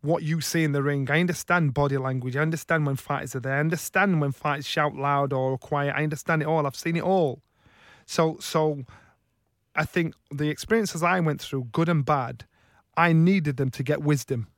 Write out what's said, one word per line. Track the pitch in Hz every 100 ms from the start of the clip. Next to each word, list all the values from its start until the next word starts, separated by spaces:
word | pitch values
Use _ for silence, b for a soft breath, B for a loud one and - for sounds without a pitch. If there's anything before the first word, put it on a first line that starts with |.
what | 143 170
you | 160 165
see | - 170
in | 160
the | 143
ring. | 139 143 135
I | 151
understand | 180 170 - 175 151
body | 131 143 139
language. | 131 131 123 127
I |
understand | 156 160 - 165 147
when | 135
fighters | - 143 120 135
are |
there. | 127 135
I |
understand | 156 165 - 190 202 165
when | 143
fighters | 135 151 143 139
shout | - 147 143
loud | 143 143 139
or | 135 131 131
quiet. | - 143 143 139
I |
understand | 151 147 - 160
it | 147
all. | 160 143
I've | -
seen | 165 165
it |
all. | 175 190 156 120 _ b b b b b -
So, | - 160 156
so | - 160 156 143 131 B B B _ _ _ _ _ -
I | 156
think | 180 160 - _
the | 139 151
experiences | 151 - 226 202 165
I | 170 185
went | 160 143
through, | - 139 123
good | 160 165
and | 165
bad, | 135 147 123 123 - b b b b -
I | 170
needed | 165 170 196 147 135
them | 135
to | -
get | 139 147
wisdom. | 147 147 - 120 107